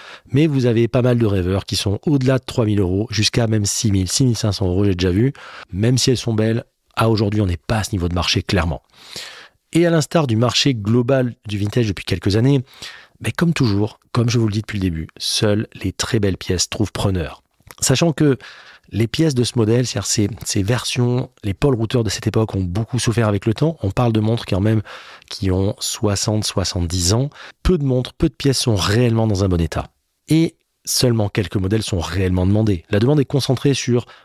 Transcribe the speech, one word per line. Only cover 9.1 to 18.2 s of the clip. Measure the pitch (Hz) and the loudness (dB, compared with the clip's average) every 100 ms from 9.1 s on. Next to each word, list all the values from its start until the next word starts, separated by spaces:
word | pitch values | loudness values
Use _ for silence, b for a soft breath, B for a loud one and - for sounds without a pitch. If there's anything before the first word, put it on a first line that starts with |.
| B B B B B _ | B B B B B _
Et | 160 | 2
à | 170 | 4
l'instar | 165 143 170 143 | 2 2 0 2
du | 110 | 2
marché | 120 - 143 | 2 2 0
global | 120 101 120 120 135 123 - 104 | 0 0 2 2 2 0 -4 -8
du | 101 | -4
vintage | 101 127 113 | -2 0 0
depuis | 90 - | -2 -4
quelques | 90 104 101 | -2 0 2
années, | 127 139 127 B B B B B | 4 2 0 B B B B B
mais | - | -8
comme | - 170 | -2 0
toujours, | 160 123 101 104 - _ | 2 2 2 -2 -6 _
comme | - 113 | -2 0
je | 120 | 2
vous | 113 | 0
le | |
dis | 104 | -2
depuis | 104 104 | -4 -2
le | |
début, | 95 80 80 - | -2 -2 -8 -10
seules | - - 110 104 - | -6 -2 0 0 -4
les | - 95 | -8 -8
très | - - 113 | -6 -4 -2
belles | 101 90 | 0 -2
pièces | - 90 - | -4 -4 -4
trouvent | - 104 | -4 -4
preneur. | - 104 92 73 - _ _ - - | -2 -2 -2 -6 -10 _ _ -20 -6
Sachant | - 131 170 | -2 2 2
que | 143 | 2